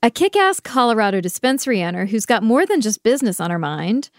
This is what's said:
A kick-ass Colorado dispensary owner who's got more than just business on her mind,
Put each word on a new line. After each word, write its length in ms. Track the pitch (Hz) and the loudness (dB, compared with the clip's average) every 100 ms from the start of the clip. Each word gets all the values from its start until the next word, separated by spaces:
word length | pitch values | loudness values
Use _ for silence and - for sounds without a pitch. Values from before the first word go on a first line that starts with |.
A 80 | 233 | 0
kick-ass 480 | - 381 403 381 381 | 2 0 2 2 0
Colorado 600 | - 254 240 220 208 190 | -4 0 2 2 2 0
dispensary 640 | 180 - 254 269 277 214 | -4 -2 -2 0 0 -2
owner 220 | 170 175 190 | -2 -4 -2
who's 200 | 220 - | -2 0
got 180 | 226 | 0
more 220 | 220 262 381 | 2 2 2
than 160 | 381 | 0
just 220 | 214 202 | 0 -2
business 360 | 220 269 254 180 | 0 0 0 -2
on 100 | 165 | -4
her 100 | 175 | -2
mind, 500 | 151 151 165 240 - | -4 -4 -2 -2 -4